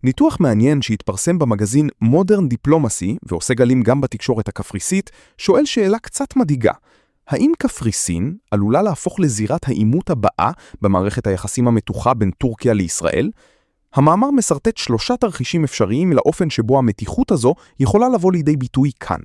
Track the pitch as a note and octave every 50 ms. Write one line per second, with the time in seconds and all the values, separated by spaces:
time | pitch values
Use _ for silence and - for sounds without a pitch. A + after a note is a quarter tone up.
0 | - B2+ B2+ - - - - - F#3 C3+ A2 G#2+ A#2 C#3 D3+ C#3+ - - A2+ G2+
1 | - - F#2+ F#2+ - E3+ F3 F3 D3+ A#2+ A2 G2+ G#2+ G#2 A2+ C#3+ D3+ C#3+ - _
2 | G#2+ A2+ B2+ E3 G3 F3+ G#3+ G3+ F3+ C3+ A#2+ A2 _ C#3 D#3 E3 C#3+ A2 - -
3 | F2+ F#2 A#2+ - - - F2+ E2 - - C3 A#2 B2 A#2+ C3 C3 A#2 G#2 B2+ C#3+
4 | C#3 B2+ - A2 - - B2 A2 G#2+ - - - G2 - - F#2+ - - F#3 G3
5 | - - - _ _ _ _ - - - - B3+ D4+ C#4+ - B3 G#3 F#3+ G#3 A3+
6 | - - - - C#4 - - C4+ A#3+ D3+ D3 B2+ A2 - - - _ _ _ _
7 | _ _ _ _ _ - - - A3 D4+ E4 - - B3 - - - A2+ G#2 -
8 | - - E2+ E2 F#2+ C#3 F3 G#3+ _ _ - G#2 G2+ G#2 A#2+ D#3 G3+ G#3+ D#3+ -
9 | - F3+ - - F#3 D3 A2 G#2+ G#2+ G#2 C#3+ F3 - C3+ B2+ - A2 A2 B2 F3
10 | - - E3+ A#2+ G2+ - - - F2+ A2 - - - - - - - G2 G2 F2+
11 | F#2 G#2 - G#2 - G#2+ F#2+ F2 - G2+ - - A#2+ A#2+ A#2 A2 - - G2+ -
12 | - A#2+ C3+ A#2 G#2+ F#2+ F2 _ - B2 A2+ _ - B2 A2+ G#2 F#2 E2 - -
13 | E2 E2 - E2 B2 G3 - _ _ _ _ _ _ _ _ _ _ _ - C#3
14 | C#3 D3+ E3 G3 B3+ C#4+ C#4+ C4 G#3+ - D#3+ C#3+ _ A3+ A3 - - - A#2+ A2
15 | - - D3 D3+ - G#2 - - B2 - - E3+ D#3 C3+ - - A2 F#2 G#2+ C#3
16 | F3+ F#3 D#3+ A#2+ - - D#3 - F#3 D#3 - - A#2 G#2+ C3 C#3 B2+ A#2 G2+ -
17 | A2 - - - C4 - G#3 C#3 A2 B2+ E3+ - - _ _ - C3+ B2 - G#3
18 | A#3+ B3+ B3+ G#3 E3+ F#3 F#3 F3 D3 C#3+ D3+ C#3+ B2+ B2 - C3 C3+ C#3+ B2+ _
19 | - - F#2 -